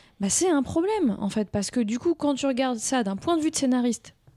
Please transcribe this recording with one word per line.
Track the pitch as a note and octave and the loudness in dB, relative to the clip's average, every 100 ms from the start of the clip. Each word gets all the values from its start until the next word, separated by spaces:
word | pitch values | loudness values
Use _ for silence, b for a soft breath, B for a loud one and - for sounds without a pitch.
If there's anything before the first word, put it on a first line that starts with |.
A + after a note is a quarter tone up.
| B _ | B _
bah, | G3 | -2
c'est | - F#4 | 2 2
un | D4 | 2
problème, | B3+ E4 F#4 A4 C#4+ G3 | 2 0 0 2 0 0
en | G3+ | -2
fait, | A3 G3+ | -2 -2
parce | G#3 G3 | -2 -2
que | B3 | -2
du | G#3+ A#3+ | -2 0
coup, | E4+ | -2
quand | E4 D4 C4+ | 0 0 0
tu | C#4 | 0
regardes | B3+ C4 A#3 | 0 0 -2
ça | - C4 | -2 0
d'un | G3 G3 | 0 -2
point | - E4+ | 0 0
de | |
vue | D#4 | 0
de | - | 0
scénariste, | C4 B3 B3 A3 - _ - | 2 2 2 -2 -8 _ -20